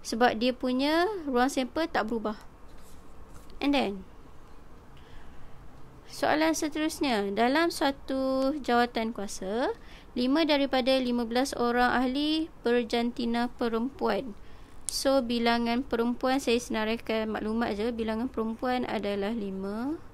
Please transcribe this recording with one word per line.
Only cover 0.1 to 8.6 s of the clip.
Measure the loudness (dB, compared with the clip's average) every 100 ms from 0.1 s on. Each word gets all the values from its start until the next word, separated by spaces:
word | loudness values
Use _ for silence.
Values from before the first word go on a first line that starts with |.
| 4 4 4
dia | 0
punya | 2 0 2 4 4 2 0
ruang | 0 2 2
sampel | 2 -2 -2 0
tak | 0 0
berubah. | -2 -2 -6 -10 -18 -16 -14 -14 -14 -14 -14 -14 -16 -14 -2
And | 2
then, | 2 2 -2 -10 -16 -16 -16 -16 -16 -16 -16 -16 -18 -14 -12 -12 -10 -10 -10 -12 -14 -14 -16 -14
soalan | -2 2 4 4
seterusnya, | 2 -2 0 -2 0 2 2 0
dalam | 2 4 4 2
suatu | 2 0 0 -4 0 2 2 2 0